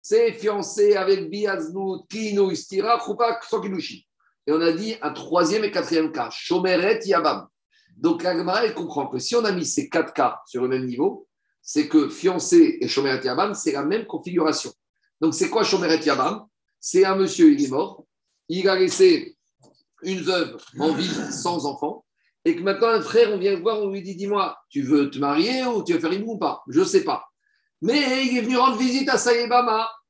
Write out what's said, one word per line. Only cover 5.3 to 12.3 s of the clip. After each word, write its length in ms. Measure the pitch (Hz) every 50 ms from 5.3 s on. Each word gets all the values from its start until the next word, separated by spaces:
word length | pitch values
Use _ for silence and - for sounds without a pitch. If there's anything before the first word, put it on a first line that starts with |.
| 160 175 170 160 196 220 214
et 60 | 196
quatrième 420 | - - - - 165 160 160 147
cas, 160 | - 143 120 113
shomeret 720 | - - - - 175 180 180 185 180 160 180 202 226 - -
yabam. 420 | 190 175 165 156 147 135 294 - _ _ _ _ _ _ _ _ _ _
Donc 260 | - 131 175 165 165
la 140 | 175 180 175
Gemara, 280 | 165 170 170 185 220 240
elle 100 | 214 -
comprend 340 | - 170 - - 143 131 -
que 100 | 131 127
si 160 | - - 240
on 80 | 240 220
a 80 | 208
mis 140 | 190 180 160
ces 220 | 120 - - 139 -
quatre 240 | - 165 - - -
cas 240 | - 135 - - - -
sur 160 | - - 123
le 60 | 123 127
même 180 | 131 127 127
niveau, 400 | 127 120 120 156 202 247 - - _ _ _ _ _ _ _
c'est 280 | _ - - 147 147 -
que 200 | - 156 143 -
fiancée 720 | - - - 196